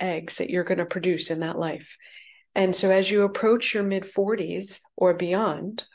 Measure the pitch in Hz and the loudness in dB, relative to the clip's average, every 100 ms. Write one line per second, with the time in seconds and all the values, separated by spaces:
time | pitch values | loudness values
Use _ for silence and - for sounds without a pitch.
0 | 185 165 165 - 175 180 170 180 170 185 | -4 -4 -4 -6 -2 -2 0 -2 -2 -2
1 | 180 170 - 160 165 165 165 156 - - | 0 0 0 -2 -4 -4 -4 -6 -12 -20
2 | - - - _ _ - 190 180 196 190 | -20 -20 -20 _ _ 0 2 2 4 4
3 | 190 202 202 196 220 233 - 220 202 196 | 4 4 2 2 2 2 2 -2 0 -2
4 | 190 - 196 220 165 175 196 - - - | -4 -2 0 0 -2 -6 -8 -10 -10 2
5 | 185 175 175 185 220 151 170 226 - | 2 4 0 0 0 -2 -6 -10 -14